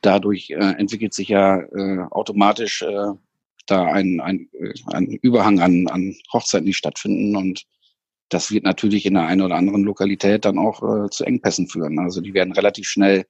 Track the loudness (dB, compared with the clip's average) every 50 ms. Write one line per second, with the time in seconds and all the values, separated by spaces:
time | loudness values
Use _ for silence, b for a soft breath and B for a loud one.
0 | 4 4 2 4 2 0 -2 -2 -4 -8 -4 0 0 0 2 0 -2 -4 -4 -4
1 | -6 -6 -6 -6 -4 2 4 4 4 4 4 2 -2 -6 -8 -6 -4 -4 -4 -4
2 | -6 -6 -6 -6 -6 -4 0 2 4 4 4 2 -2 -6 -6 -6 -6 -4 -4 -4
3 | -4 -6 -6 -10 _ _ _ _ _ _ _ _ _ -2 0 0 2 2 0 0
4 | 0 0 0 -2 -2 -4 -4 -6 -6 _ _ -12 -10 -10 -10 -12 -12 -8 -4 -4
5 | -4 -4 -4 0 0 2 4 4 4 4 4 4 4 4 4 4 2 0 -2 -2
6 | -4 -4 -6 -10 -18 _ -4 -2 -2 0 -2 0 0 0 -2 -2 -4 -6 -8 -6
7 | -4 -2 -2 0 0 0 0 0 -2 -2 -4 -6 -12 _ _ _ _ _ _ _
8 | _ _ _ _ _ _ -4 -4 -4 0 -2 -2 0 0 -2 0 0 0 0 2
9 | 0 2 2 2 2 2 2 2 2 2 2 2 2 2 2 2 0 0 0 0
10 | 0 -2 -2 0 2 2 2 2 2 0 0 2 0 -2 -2 -2 -4 -2 -2 -2
11 | -2 -4 -4 -6 -2 -2 -2 0 0 -2 -2 -2 -4 -4 -4 -6 -6 -4 -4 -4
12 | -4 -4 -4 -6 -8 -2 0 0 0 0 0 2 2 2 0 0 -10 -6 0 2
13 | 4 6 4 4 2 _